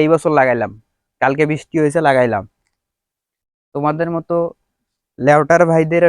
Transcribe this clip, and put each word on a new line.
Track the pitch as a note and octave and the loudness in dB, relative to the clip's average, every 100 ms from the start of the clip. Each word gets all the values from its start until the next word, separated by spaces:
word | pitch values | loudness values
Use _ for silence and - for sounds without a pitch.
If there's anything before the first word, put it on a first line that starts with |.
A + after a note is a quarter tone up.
এই | D#3 | 4
বছর | D#3+ E3+ D3+ | 0 0 0
লাগাইলাম, | C3 A#2+ G#2 G#2+ _ _ _ - | 2 0 -4 -10 _ _ _ -4
কালকে | C3 C#3 D3+ | -2 0 -2
বৃষ্টি | D3+ - D#3+ | -4 -6 -2
হয়েছে, | D3+ E3 | -2 0
লাগাইলাম। | D3+ C3 B2 G#2 A2 _ _ _ _ _ _ _ _ _ _ _ _ | 0 2 0 -2 -8 _ _ _ _ _ _ _ _ _ _ _ _
তোমাদের | C#3+ D3 D#3 E3 | -6 -4 -4 -4
মতো | E3+ - E3+ E3+ - _ _ _ _ _ - | -6 -4 -4 -4 -8 _ _ _ _ _ -4
লেওটার | C3 D3+ C#3+ E3+ E3+ | 0 2 2 2 2
ভাইদের | E3 D#3 E3+ | 2 0 2